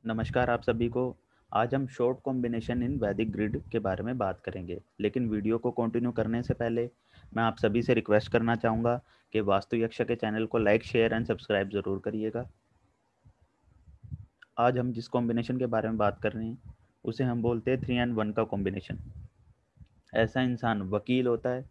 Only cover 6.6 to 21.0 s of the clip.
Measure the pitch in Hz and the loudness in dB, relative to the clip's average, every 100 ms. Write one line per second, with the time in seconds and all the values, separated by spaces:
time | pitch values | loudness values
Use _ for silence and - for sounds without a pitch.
6.6 | 117 117 120 _ _ - - 113 113 113 | 0 0 -2 _ _ -20 -6 0 0 2
7.6 | 110 117 117 117 107 107 - 117 117 113 | 2 2 4 2 6 4 4 2 2 2
8.6 | 117 113 117 120 _ _ _ 110 101 98 | 2 2 0 -2 _ _ _ 0 2 2
9.6 | - 120 113 - 117 117 110 110 110 120 | 2 0 0 -2 -2 0 0 0 0 2
10.6 | 104 110 - 120 113 110 117 110 - 101 | 4 4 2 2 2 2 0 -4 0 0
11.6 | 98 101 95 98 110 107 110 113 127 _ | 2 -2 -2 -4 -4 -2 -4 -4 -8 _
12.6 | _ _ _ _ _ _ - _ _ _ | _ _ _ _ _ _ -20 _ _ _
13.6 | _ _ - - - - - _ - - | _ _ -20 -20 -12 -12 -14 _ -10 2
14.6 | 120 123 123 113 117 123 117 117 120 127 | 2 4 -2 -4 -2 -2 0 0 -2 -2
15.6 | 123 113 113 110 104 101 107 110 113 127 | 0 0 0 2 0 2 -4 -4 -8 -8
16.6 | - - _ _ - 113 127 120 117 117 | -16 -20 _ _ -8 -2 0 2 0 0
17.6 | 123 131 - 123 120 110 107 107 110 101 | 0 -2 0 0 0 0 0 0 -2 0
18.6 | 95 101 - - - - - _ _ _ | -2 -4 -8 -10 -10 -14 -18 _ _ _
19.6 | _ _ - _ _ 117 113 131 127 120 | _ _ -20 _ _ 0 2 2 0 0
20.6 | 120 107 95 104 | 0 0 0 -4